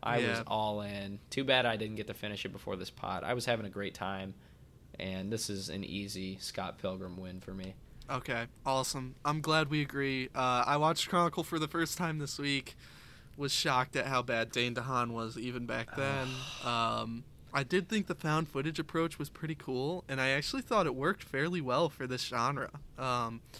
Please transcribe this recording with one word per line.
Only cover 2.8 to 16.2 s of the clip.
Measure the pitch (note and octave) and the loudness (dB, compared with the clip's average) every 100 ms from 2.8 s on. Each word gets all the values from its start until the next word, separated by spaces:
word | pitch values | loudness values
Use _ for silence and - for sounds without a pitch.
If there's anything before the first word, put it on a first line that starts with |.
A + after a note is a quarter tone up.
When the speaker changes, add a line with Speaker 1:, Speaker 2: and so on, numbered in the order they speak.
| F#2 | -6
Speaker 1:
pod. | - - F#2 | -8 -4 -2
I | D#2+ B2 | 0 0
was | A#2+ | 2
having | A#2 G#2 | 0 0
a | |
great | G2 G2+ | -4 -6
time, | - F#2+ F#2+ F#2+ - - - - - - - | -4 -4 -4 -6 -10 -16 -20 -20 -20 -10 -6
and | F#2+ F#2 G2 | -4 -2 -2
this | A2 - | -2 -2
is | G2 G2 | -4 -4
an | F2+ | -4
easy | G2 F#2+ G2+ F#2+ F#2+ F#2+ | -4 -4 -4 -4 -6 -6
Scott | - - F#2 - | -6 -4 -4 -4
Pilgrim | G2 F#2 F#2 F2+ | -4 -4 -6 -8
win | F#2 F#2 | -10 -10
for | - | -10
me. | F#2+ F#2 F#2+ - - - | -8 -8 -12 -16 -14 -6
Speaker 2:
Okay, | C3+ C3 A#2+ A#2+ - C#3+ | -4 -2 -2 -4 -4 0
awesome. | C3+ B2+ C3+ B2+ C3 | 2 0 -4 -6 -4
I'm | C#3+ D#3 | -2 0
glad | D3+ D#3 D3+ | 4 4 4
we | D3+ | 2
agree. | C#3+ C#3 C#3 C3 B2+ | 0 0 0 0 -2
Uh, | B2+ B2+ B2 B2 | 0 4 4 4
I | D3 | 6
watched | D#3 E3 - | 4 4 2
Chronicle | F#3 E3+ - | 4 4 2
for | D#3+ E3+ | 0 0
the | D3 | 0
first | E3 D#3+ - | 2 0 0
time | E3+ D#3 | 0 0
this | C#3+ - | -4 -2
week. | C#3+ C#3 C3 - - - - - - - | 2 2 0 -12 -18 -18 -20 -20 -16 -4
Was | C#3+ | 0
shocked | - D#3 B2+ B2+ C#3 | 2 4 4 4 0
at | C3 | 2
how | C3 | 2
bad | A#2+ A#2 A2+ | 2 2 2
Dane | A#2+ A#2+ | 2 2
DeHaan | A#2+ A#2+ B2+ A#2+ | 0 0 2 2
was | A#2 A2+ A2+ | 0 -4 -4
even | B2 B2 A#2+ | -4 -4 -2
back | A#2 A#2 - | -2 -2 -2
then. | C#3 C3+ | 0 0